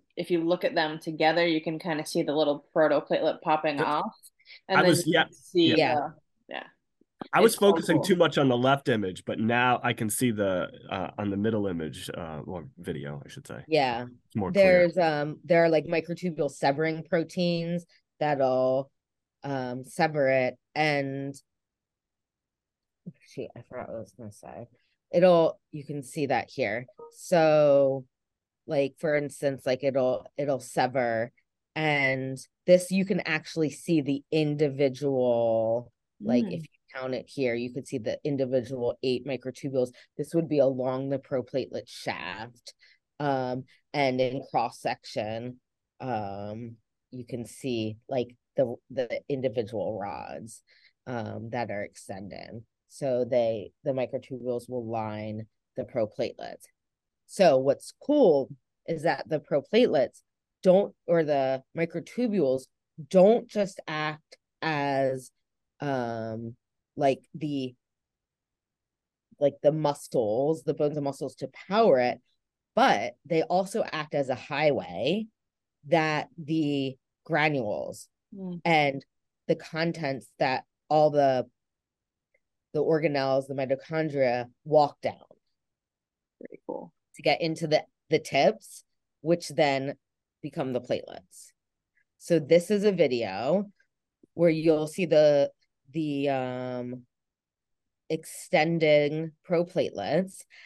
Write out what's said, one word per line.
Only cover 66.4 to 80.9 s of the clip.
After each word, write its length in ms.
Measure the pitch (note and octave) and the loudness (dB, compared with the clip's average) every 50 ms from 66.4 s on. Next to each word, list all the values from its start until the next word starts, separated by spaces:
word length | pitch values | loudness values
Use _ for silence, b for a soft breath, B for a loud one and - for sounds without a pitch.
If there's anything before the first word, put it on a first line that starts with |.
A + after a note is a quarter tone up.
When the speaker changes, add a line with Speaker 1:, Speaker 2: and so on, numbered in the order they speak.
| A#2 A#2 A#2+ _ _ _ _ _ _ _ _ | -10 -12 -14 _ _ _ _ _ _ _ _
Speaker 3:
like, 240 | - D3 C#3 C3 C3 _ _ - | 0 0 0 0 0 _ _ -12
the, 420 | D#3+ D#3 D3+ C#3+ C#3 C3 B2+ B2 _ _ _ _ _ _ _ _ _ _ _ _ _ _ _ _ _ _ _ _ _ _ _ _ _ _ _ _ _ _ _ _ _ | -10 -8 -6 -4 -4 -6 -6 -10 _ _ _ _ _ _ _ _ _ _ _ _ _ _ _ _ _ _ _ _ _ _ _ _ _ _ _ _ _ _ _ _ _
like, 160 | D3 C#3 C#3 - - | 0 0 0 2 2
the 80 | D3 | 2
muscles, 920 | D#3 D#3 D3+ D3 C#3+ - - - - C#3 A2+ G#2 G#2+ B2+ C#3 D3+ D#3+ D#3+ - | 2 4 0 -2 -2 -4 -10 -4 -2 0 0 0 0 0 0 0 -2 -2 -4
the 100 | D#3+ D3 | -6 -2
bones 240 | - D3+ D3 C3+ | -2 -2 -2 -2
and 80 | D3 C#3+ | -4 -6
muscles 300 | C#3 C#3 - D3+ C3 - | -6 -6 -6 -10 -12 -10
to 140 | - C#3 B2+ - - - - | -12 -14 -14 -14 -20 -8 -2
power 300 | F#3+ A3 A3+ G3 C#3 B2+ | 0 2 4 6 6 4
it, 200 | B2 B2 - - _ _ _ _ _ _ _ _ _ _ _ | 4 0 0 -4 _ _ _ _ _ _ _ _ _ _ _
but 380 | G#3 B3+ B3+ D#3+ G2+ A2 - - _ _ | 2 4 4 2 0 -2 -6 -8 _ _
they 180 | - F3 D#3+ - | -2 0 0 0
also 400 | - F3 F#3 G3 F#3+ - F#3 - - | 2 0 0 0 -2 -4 -4 -4 -4
act 260 | - D#3 D3 D3 E3 | -4 -8 -8 -4 -2
as 140 | D3 C#3 B2+ | -2 -2 -2
a 60 | B2+ | -4
highway 920 | A2+ - - D3+ C#3 D#3 D3+ C3+ G#2 F#2 F2+ F2 F2+ A2+ C#3+ F3+ A3 A3 - _ _ _ _ _ _ _ _ _ _ _ | -6 -6 -6 -2 2 2 2 2 2 -4 -8 -8 -4 -2 -2 -2 -2 -4 -10 _ _ _ _ _ _ _ _ _ _ _
that 400 | C#3+ E3+ D#3+ D#3 D#3 D3+ D3 - - _ | 0 2 2 2 0 -2 -2 -4 -6 _
the 600 | - D#3 C3 D#3+ D#3+ D3+ D3 C#3+ C#3 C3+ C3+ C3 - _ _ _ _ _ | -16 -6 -4 -2 -2 0 0 -2 -2 -4 -4 -8 -12 _ _ _ _ _
granules 840 | - - D3 D3+ D#3 D3 C3+ A2+ G#2 F#2+ C#2 B1 - - - - _ _ _ _ _ | -4 0 0 2 2 0 -2 -2 -4 -4 -6 -6 -8 -12 -14 -18 _ _ _ _ _
Speaker 1:
Mm. 300 | - G3 F#3+ F3+ F3 E3+ - | -16 -12 -12 -10 -12 -4 0
Speaker 3:
and 400 | E3+ E3 D3+ D3 C#3+ C3+ C#3 - _ _ _ _ _ _ _ _ | 2 4 4 4 2 0 -4 -10 _ _ _ _ _ _ _ _
the 80 | - E3 | -2 -2
contents 720 | D#3+ - - - D#3 E3 E3+ D3 E3 D#3+ C3+ C3+ B2 - _ _ | -2 -2 -8 -4 -2 -2 -2 -2 -4 -4 -6 -6 -6 -10 _ _
that 280 | - D3+ C3+ C3 - - _ _ _ _ | -2 0 0 0 -2 -4 _ _ _ _
all 220 | _ | _